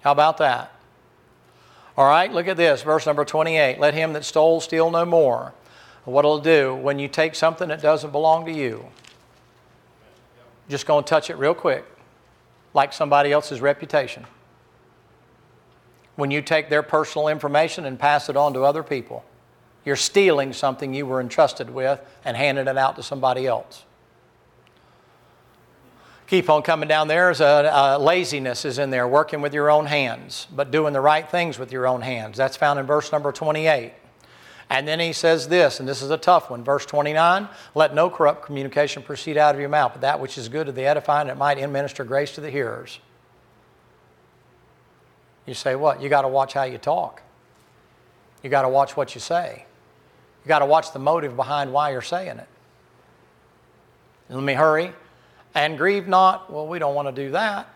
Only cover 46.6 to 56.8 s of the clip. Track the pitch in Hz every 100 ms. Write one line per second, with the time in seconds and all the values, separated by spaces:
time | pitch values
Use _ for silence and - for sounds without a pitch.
46.6 | 135 123 - 170 170 - _ _ _ _
47.6 | _ _ _ _ _ _ _ _ 139 139
48.6 | 131 131 139 - 135 - - 170 175 -
49.6 | - _ _ _ _ _ _ _ 135 151
50.6 | 139 156 156 143 139 165 147 120 127 147
51.6 | 139 131 147 127 113 175 185 - - _
52.6 | _ _ _ _ _ _ _ _ _ _
53.6 | _ _ _ _ _ _ _ 127 139 131
54.6 | 156 156 175 180 _ _ _ _ _ -
55.6 | 147 156 170 202 185 185 190 185 - 147
56.6 | 156 175